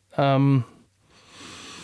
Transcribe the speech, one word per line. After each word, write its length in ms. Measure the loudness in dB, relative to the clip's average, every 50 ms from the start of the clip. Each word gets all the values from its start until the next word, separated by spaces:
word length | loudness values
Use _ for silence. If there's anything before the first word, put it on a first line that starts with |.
| _ _ -4
Um, 480 | 0 0 2 2 4 4 4 2 2 0 -4 -10 -20 _ _ _ _ _ _ _ _ _ _ -20 -20 -20 -20 -20 -20 -20 -20 -20 -20